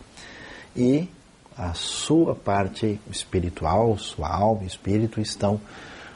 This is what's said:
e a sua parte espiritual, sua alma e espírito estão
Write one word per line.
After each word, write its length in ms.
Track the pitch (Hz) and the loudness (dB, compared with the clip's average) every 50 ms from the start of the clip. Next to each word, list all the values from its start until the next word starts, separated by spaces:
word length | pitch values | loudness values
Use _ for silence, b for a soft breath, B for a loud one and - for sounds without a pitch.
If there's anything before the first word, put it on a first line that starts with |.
| - B B B B B B B B B B B B B - | -20 B B B B B B B B B B B B B 0
e 340 | 123 123 123 139 151 180 - - - - - - _ _ - - | 2 4 6 6 4 2 -2 -8 -18 -20 -20 -20 _ _ -20 -10
a 180 | - 92 90 82 | -6 -6 -6 -4
sua 600 | - - - - - - - 156 165 165 143 131 | -4 -6 -6 -6 -6 0 4 4 6 6 4 0
parte 640 | - - 110 101 101 98 95 101 - 113 107 101 104 - - | -2 0 0 2 2 2 0 -2 -2 -2 -2 -2 -2 -6 -10
espiritual, 880 | 101 - - - - 92 87 85 - - 80 78 87 104 117 117 107 98 | -10 -10 -6 0 0 0 0 0 -4 -2 0 2 4 4 4 4 2 0
sua 360 | - - - - - - - | -4 -8 -8 -6 -4 -2 2
alma 300 | 98 101 110 113 101 92 | 2 2 2 2 0 -4
e 20 | |
espírito 540 | 90 - - - 95 101 107 113 110 - 110 | -8 -10 -8 -2 0 2 2 2 0 0 -4
estão 400 | 104 - - - 104 101 107 107 B B B B B B B B B B B | -4 -4 -2 0 0 0 0 0 B B B B B B B B B B B